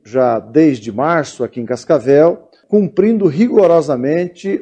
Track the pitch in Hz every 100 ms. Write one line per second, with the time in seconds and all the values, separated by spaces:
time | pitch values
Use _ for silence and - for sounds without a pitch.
0 | 104 127 127 113 110 139 160 123 110 104
1 | 151 170 139 - 117 127 117 123 - 151
2 | 120 143 165 - _ _ _ 208 196 -
3 | 208 220 185 143 240 220 175 170 147 127
4 | 135 170 175 - 196 196